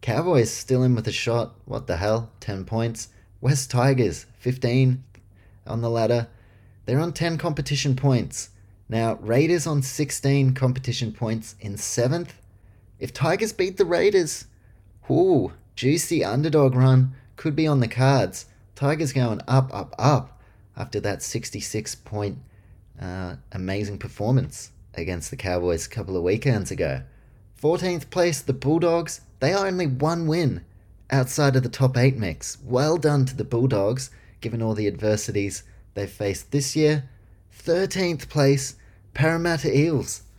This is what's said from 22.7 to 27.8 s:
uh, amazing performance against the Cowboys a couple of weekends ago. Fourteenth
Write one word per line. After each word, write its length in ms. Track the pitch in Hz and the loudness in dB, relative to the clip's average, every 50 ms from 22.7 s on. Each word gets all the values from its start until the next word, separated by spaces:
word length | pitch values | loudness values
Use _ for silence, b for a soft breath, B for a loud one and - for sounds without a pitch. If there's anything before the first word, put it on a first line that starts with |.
| b b b b _ - | b b b b _ -12
uh, 360 | 92 90 90 92 92 90 87 67 - - - | -12 -10 -8 -8 -8 -10 -10 -12 -18 -14 -10
amazing 460 | 95 92 92 95 101 107 104 104 101 | -8 -6 -4 -4 -4 -4 -6 -8 -10
performance 760 | - 101 - - 104 110 131 127 92 - - - - - - - - - - | -12 -14 -8 -4 -2 2 2 2 2 0 -8 -14 -18 -18 -20 -20 -20 -16 -10
against 360 | - 85 80 90 85 80 - | -8 -6 -6 -6 -6 -8 -10
the 60 | - | -12
Cowboys 500 | - - 95 90 90 87 90 85 80 - | -8 -4 -2 -2 0 0 0 -2 -2 -4
a 40 | - | -8
couple 260 | - - 101 - 95 | -10 -10 -8 -6 -4
of 80 | 90 85 | -2 0
weekends 480 | 90 98 120 - 143 120 107 92 - - | 0 0 0 0 0 0 0 -2 -4 -4
ago. 300 | - 87 76 67 65 65 b b b b b b b b b b | -4 -2 -2 -2 -6 -8 b b b b b b b b b b
Fourteenth 560 | - - 147 165 180 | -4 0 0 0 0